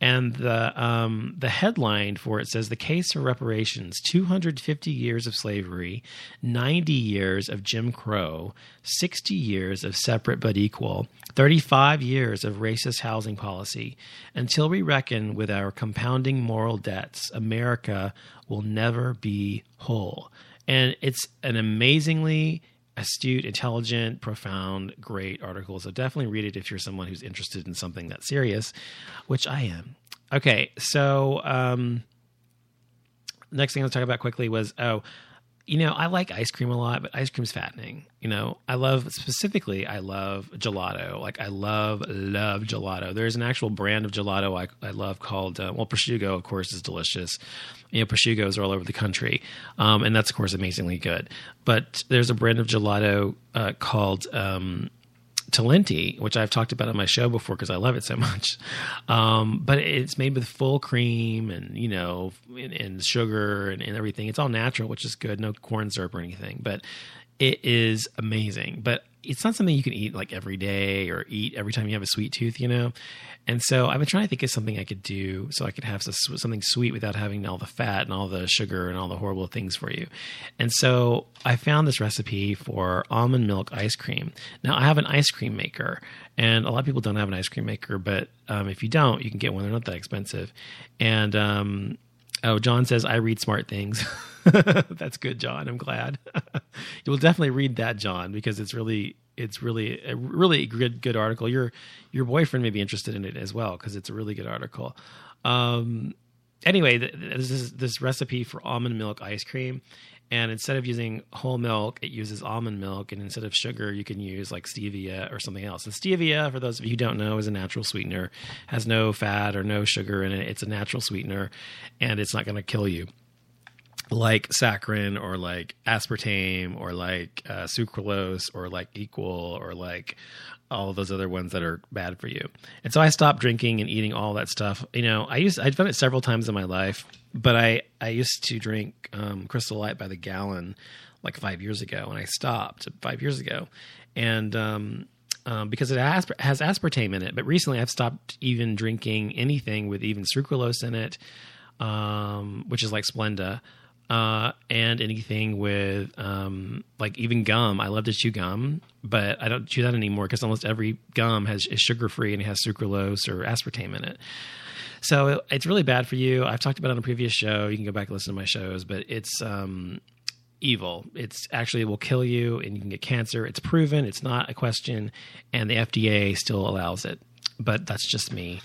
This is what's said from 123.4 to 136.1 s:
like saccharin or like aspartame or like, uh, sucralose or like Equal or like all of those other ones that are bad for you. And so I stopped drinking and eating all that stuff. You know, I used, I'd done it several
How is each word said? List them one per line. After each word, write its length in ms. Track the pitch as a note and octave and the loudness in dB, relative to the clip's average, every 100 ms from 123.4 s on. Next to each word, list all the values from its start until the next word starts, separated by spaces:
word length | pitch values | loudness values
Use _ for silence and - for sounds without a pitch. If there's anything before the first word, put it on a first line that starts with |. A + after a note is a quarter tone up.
| _ _ - - _ - - | _ _ -20 -20 _ -14 -4
like 360 | A2+ A2+ A2 - | 2 6 6 4
saccharin 720 | - A#2+ G2+ - G#2+ G2+ G2+ | 2 4 2 -2 -2 -2 -4
or 160 | G2+ F#2 | -4 -4
like 400 | F2 F2 E2+ - - | -4 -6 -8 -8 0
aspartame 920 | A2+ - G#2+ A2+ G2+ F#2 F#2 F2+ F#2 | 0 0 -4 -2 0 0 -2 -4 -6
or 120 | F2+ | -8
like, 500 | F2+ F2+ F#2 E2+ - - | -6 -4 -4 -6 -12 -10
uh, 160 | F#2+ | -8
sucralose 840 | F2 - A2+ - G2+ G2 F#2 F#2 - | -4 -2 -4 -4 -4 -2 -2 -4 -6
or 140 | - F2+ | -8 -8
like 200 | F2+ F2 | -8 -10
Equal 640 | G#2 G#2 - G2 F2+ F2 F2 | -10 -10 -8 -6 -6 -6 -8
or 140 | F2+ | -10
like 420 | F2 F2+ F2 - - - - - - - | -10 -10 -10 -12 -16 -18 -18 -18 -20 -8
all 200 | A2+ G2 | -6 -4
of 60 | F#2+ | -4
those 160 | F#2+ | -4
other 160 | G2 F#2+ | -4 -4
ones 240 | F#2 F2+ | -4 -4
that 100 | F#2 | -4
are 180 | E2+ E2 - | -2 -4 -8
bad 260 | - F2+ F#2 | -8 -8 -8
for 80 | - | -8
you. 220 | - - - - - | -8 -10 -14 -20 -12
And 100 | - | 0
so 80 | D3+ | 6
I 80 | D#3 | 6
stopped 300 | - D3+ C#3+ | 8 6 6
drinking 400 | B2+ A2+ A#2+ A2+ | 2 2 2 0
and 80 | G#2 | 0
eating 240 | A2 G#2+ | 0 0
all 220 | A2 G#2+ | -2 -2
that 140 | G#2 - | -2 -4
stuff. 360 | - G#2 G2 - | -2 -2 -4 -4
You 100 | B2 | 0
know, 240 | A#2 A2 - | 2 2 0
I 80 | A#2+ | 2
used, 220 | G3 F3 | 2 4
I'd 180 | C3+ C#3 | 4 4
done 100 | G3 | 2
it 80 | |
several 260 | B2+ C3 | 4 4